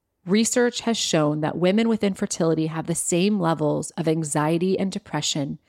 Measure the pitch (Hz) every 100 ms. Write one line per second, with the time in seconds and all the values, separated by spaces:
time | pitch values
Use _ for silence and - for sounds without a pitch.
0 | _ _ 175 208 226 254 240 - 233 220
1 | - 160 151 151 151 160 180 208 226 214
2 | 202 190 202 - 165 160 156 160 156 165
3 | - 175 196 208 165 156 151 147 160 -
4 | 160 160 151 151 151 170 185 190 190 202
5 | - 151 - 156 143 151